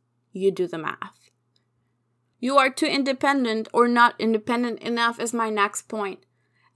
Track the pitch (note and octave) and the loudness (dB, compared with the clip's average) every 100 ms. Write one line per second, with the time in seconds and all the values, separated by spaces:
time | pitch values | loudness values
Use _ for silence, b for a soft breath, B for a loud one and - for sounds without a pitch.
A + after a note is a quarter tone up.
0 | _ _ _ F#3 G3 F3+ F3 E3 D#3 - | _ _ _ -2 0 0 -4 -6 -8 -10
1 | - - _ _ _ _ _ _ _ _ | -14 -16 _ _ _ _ _ _ _ _
2 | _ _ _ _ B3 C#4 C4 C4 D#4 C#4 | _ _ _ _ 0 4 2 2 0 0
3 | C4+ C4 C#4+ C#4 A#3+ A3 G#3+ - A#3+ A#3+ | -2 0 0 2 0 -2 0 2 4 6
4 | A#3+ - A3 A3 G#3+ A#3+ A#3+ A3 - A#3+ | 4 2 0 0 0 -2 -2 -6 -6 -2
5 | A#3 A#3 A#3 A#3 A3 G#3+ G3+ - - A3 | -2 -2 -4 -4 -2 -2 -2 -4 -10 -8
6 | G3 - _ _ _ _ _ | -8 -10 _ _ _ _ _